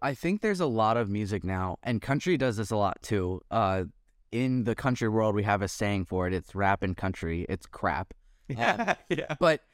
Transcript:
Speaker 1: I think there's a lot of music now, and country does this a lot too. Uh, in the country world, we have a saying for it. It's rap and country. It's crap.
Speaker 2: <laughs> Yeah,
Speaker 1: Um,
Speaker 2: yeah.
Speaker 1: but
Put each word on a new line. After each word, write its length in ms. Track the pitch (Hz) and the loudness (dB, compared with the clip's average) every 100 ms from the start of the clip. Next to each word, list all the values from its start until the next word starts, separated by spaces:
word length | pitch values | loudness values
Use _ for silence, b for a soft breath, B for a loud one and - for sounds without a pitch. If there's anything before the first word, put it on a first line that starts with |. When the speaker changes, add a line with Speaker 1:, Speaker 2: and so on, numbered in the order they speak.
Speaker 1:
I 120 | 135 | -4
think 280 | 131 165 208 | -2 -2 0
there's 200 | 220 185 | 0 0
a 40 | 156 | 0
lot 280 | 113 110 117 | 2 4 2
of 120 | 104 | 2
music 340 | 101 104 101 | -2 -2 -2
now, 340 | 90 92 92 - | -2 -2 -2 -4
and 180 | - 113 | -2 -2
country 360 | - 143 180 160 | 0 0 0 2
does 200 | 131 107 | 0 0
this 140 | 104 | -2
a 60 | 107 | 0
lot 240 | 98 - | 0 -2
too. 380 | - 104 90 92 - | -2 0 0 -4 -2
Uh, 340 | 110 98 95 90 - _ _ _ | 0 2 0 -4 -10 _ _ _
in 320 | 117 131 127 | -2 0 2
the 100 | 113 107 | 0 0
country 340 | 135 127 113 | 0 0 2
world, 260 | 110 110 104 | 2 2 2
we 80 | |
have 180 | 104 101 | 2 2
a 60 | 98 | 0
saying 380 | - 104 101 90 | -2 -2 0 -2
for 220 | 92 90 | -2 0
it. 60 | |
It's 220 | 92 - 95 | -2 -4 0
rap 260 | 98 98 | 2 2
and 140 | 95 90 | 0 -2
country. 480 | 95 - 82 82 - | -4 -4 -4 -4 -4
It's 160 | - - | -6 -8
crap. 480 | - 92 76 - - | -4 -2 -2 -6 -14
Speaker 2:
<laughs> 280 | _ _ - | _ _ -10
Yeah, 260 | 123 117 208 196 | 0 0 2 0
Speaker 1:
Um, 60 | - - | -2 -2
Speaker 2:
yeah. 260 | 156 - 151 | -4 -4 2
Speaker 1:
but 200 | 175 156 - | 2 2 -2